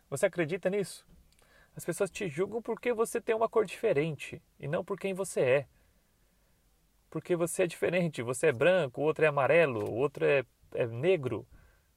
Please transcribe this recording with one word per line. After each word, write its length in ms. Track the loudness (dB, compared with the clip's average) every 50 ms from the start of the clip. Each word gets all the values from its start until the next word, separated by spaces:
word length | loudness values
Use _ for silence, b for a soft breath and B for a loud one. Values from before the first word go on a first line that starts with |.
| _ -10
Você 160 | -6 0 0
acredita 420 | 0 0 0 -2 -2 -2 -2 -2 -2
nisso? 380 | -2 -2 -4 -4 -8 -16 -20 _ -20 -20 -20 _ _ _ b b b b b b b
As 80 | -14
pessoas 280 | -8 -6 -2 -2 -2 -4
te 180 | -4 -6 -8 -6
julgam 320 | -2 -4 -4 -4 -4 -8
porque 320 | -6 -6 -8 -4 -2 -4
você 300 | 0 0 -2 -2 -2 -6
tem 120 | -2 -2 0
uma 140 | 2 2 2
cor 160 | 2 2 0
diferente 760 | 0 -2 -2 0 2 2 2 2 0 -2 -8 -10 -14 -14 -16 _ _ _ -12
e 80 | -8 -4
não 160 | -4 -4 -4
por 140 | -4 -6 -6
quem 160 | -4 -6 -4
você 260 | -4 -6 -4 0 0
é. 260 | 2 4 4 2 2 -4 _ _ _ _ _ _ _ _ _ _ _ _ _ _ _ _ _ _ _ _ _ _ _ _ _ _ _ _
Porque 260 | -10 -8 -2 -2 -2
você 280 | 0 0 -2 0 0
é 40 | -2
diferente, 540 | -2 -2 -2 -2 0 0 0 0 0 -2 -4
você 280 | -6 -6 -4 0 2 2
é 40 |
branco, 480 | 2 4 4 4 4 4 2 -2 -2 -2
o 40 | 0
outro 200 | 0 2 4 2
é 40 | 2
amarelo, 600 | 4 2 4 6 6 6 6 4 2 -2 -2 -2
o 60 | -2
outro 320 | 0 -2 -2 -2 0 2
é, 180 | 2 2 2 0 _ _ _ _ -10 -4
é 120 | -2 -2
negro. 600 | -2 -2 -2 2 2 2 2 0 -2 -4 -6 -8 _ b b b b b b b b b